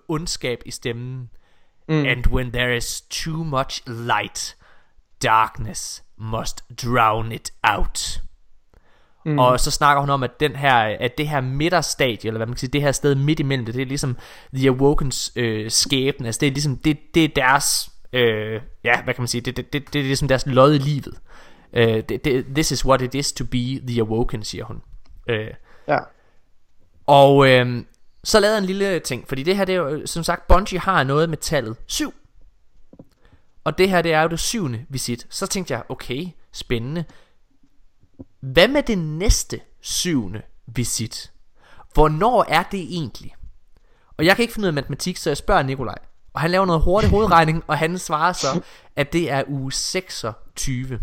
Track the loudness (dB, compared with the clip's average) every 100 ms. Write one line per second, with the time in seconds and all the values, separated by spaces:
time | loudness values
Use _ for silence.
0 | -6 -6 -4 -6 -4 -6 -8 -10 -6 -6
1 | -8 -12 -14 -18 -20 _ _ _ -2 0
2 | 0 2 2 2 0 -2 0 0 -4 -8
3 | -10 -8 -6 -4 -2 -2 -2 -6 -10 -8
4 | -2 -2 -2 -8 -12 -12 -20 -20 _ _
5 | _ -2 4 4 4 -2 -10 -10 -12 -14
6 | -20 -14 -8 -6 -4 -6 -10 -10 -2 2
7 | 4 2 -2 -8 -12 -2 0 2 0 -2
8 | -4 -4 -6 -8 -20 -20 _ _ _ _
9 | _ _ -4 2 4 4 2 2 4 4
10 | 2 0 -2 -2 -4 0 4 4 4 0
11 | -4 -4 -4 -2 -2 -2 0 0 0 0
12 | 0 -2 -4 -4 -4 -6 -4 0 0 2
13 | 2 2 2 0 0 -2 -4 -6 -4 -4
14 | -4 -6 -10 -20 -10 0 2 4 4 4
15 | 2 -2 -6 -2 -2 -2 -2 0 2 2
16 | 0 -2 -4 0 0 0 -2 -2 0 -2
17 | 0 2 2 2 4 4 2 -2 -4 -12
18 | -6 0 2 2 -4 -8 -10 -6 0 0
19 | 0 -4 -4 -4 -4 -6 -4 -6 -4 -4
20 | -2 0 2 0 2 6 8 6 2 -4
21 | -6 -14 -18 -20 -20 -20 -6 2 2 2
22 | -2 -4 0 -2 -2 -2 -2 0 2 2
23 | 2 -4 -4 -4 -4 -2 -4 -6 -4 -2
24 | 0 0 0 -2 -8 -10 -10 -12 -14 -18
25 | -18 -14 -6 -4 -6 -14 -20 -12 -2 -2
26 | -2 _ _ _ _ -20 _ -20 -20 _
27 | 4 8 8 8 8 6 4 -4 -10 -20
28 | -20 -14 0 4 4 2 0 -2 0 -2
29 | -4 -8 -8 -6 -2 0 0 -2 -2 -6
30 | -6 -6 -4 0 6 6 6 -4 0 0
31 | 2 2 0 -2 -4 -4 -4 -10 -8 -4
32 | -4 -8 _ -20 -20 _ -20 -20 -20 -20
33 | -20 _ _ -20 _ -10 -4 0 2 4
34 | 2 2 2 0 -4 -2 -4 -6 -8 -8
35 | -6 -8 -8 -8 -6 -6 -4 -6 -8 -10
36 | -8 -8 -8 -12 -20 -14 -4 -4 -4 -8
37 | -10 -14 _ _ _ _ _ _ -20 _
38 | _ -20 -20 _ -2 4 4 4 0 -2
39 | -2 -2 2 0 0 -10 -12 -18 -8 -4
40 | 0 -2 -2 -8 -12 -20 -10 -6 -4 -4
41 | -6 -10 -16 -20 -20 -20 -20 -20 -2 4
42 | 6 6 4 4 4 2 0 -6 -6 -6
43 | -8 -10 -16 -14 -18 -18 -20 -20 _ _
44 | _ 0 2 2 2 0 -2 -2 -4 -6
45 | -6 -4 -4 -2 0 2 2 -4 -6 -10
46 | -16 -20 -12 -4 0 0 2 2 4 4
47 | 4 2 4 4 4 0 -2 -2 -2 -4
48 | -4 -2 0 0 -2 -2 -6 -18 -12 -6
49 | -2 -2 -2 -2 -2 -4 -6 -6 -6 -6
50 | -8 -10 -10 -10 -14 -6 -4 -4 -6 -6